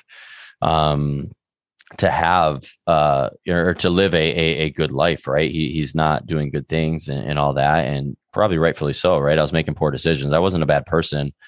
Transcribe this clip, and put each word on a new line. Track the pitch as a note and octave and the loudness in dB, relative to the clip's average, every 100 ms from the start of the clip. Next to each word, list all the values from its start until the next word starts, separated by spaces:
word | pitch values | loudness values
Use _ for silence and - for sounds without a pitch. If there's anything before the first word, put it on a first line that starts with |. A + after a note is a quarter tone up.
| _ - - - - - | _ -20 -20 -20 -20 -4
um, | - D#2+ D2+ D2 D2 C#2+ C#2+ - _ _ _ _ - - | 0 2 2 0 -2 -4 -8 -14 _ _ _ _ -20 -2
to | F#2+ | 0
have, | D2+ E2 F2+ D#2 C#2 - - - | 2 2 2 2 0 -8 -8 0
uh, | D#2+ D2+ C#2 B1+ - - | 2 4 2 -2 -6 -2
or | F2 E2+ E2+ | 0 0 0
to | F#2 | 0
live | F2 G2 | 2 2
a, | E2 | 2
a, | D#2+ D#2+ D#2+ D2 D#2 | 0 0 0 0 -2
a | |
good | C#2 D#2 | -2 -2
life, | C2+ E2 E2+ - | 0 0 0 -2
right? | C#2 D#2 | 0 0
He, | D#2+ D2 | 0 -2
he's | D#2 C#2+ D#2+ | -2 -4 0
not | D#2 D2 - | 0 0 -2
doing | D#2 D2 | -4 -2
good | C#2+ C#2 | -4 -4
things | D#2+ D#2+ D#2+ D2 | -2 -2 -4 -6
and, | C#2 - | -8 -4
and | D2 | -2
all | C#2+ C#2 | 0 2
that." | C#2+ D#2+ C2+ | 2 2 0
And | C#2+ C#2 - _ | -4 -6 -10 _
probably | - G#2 E2 | -2 0 2
rightfully | E2 D2+ D2 | 0 0 -4
so, | C#2 F2+ E2+ | -2 0 2
right? | C#2+ D#2+ | 2 2
I | |
was | D2 | 2
making | E2 D#2 | 0 -2
poor | D#2 D#2 | -2 -2
decisions. | C2 E2 D#2 C#2 | -2 -2 -2 0
I | D2+ | 0
wasn't | F#2 F2+ | 2 0
a | D2 | 2
bad | D2 - | 0 0
person. | E2 E2 D2 C#2+ - | -2 -2 -4 -6 -8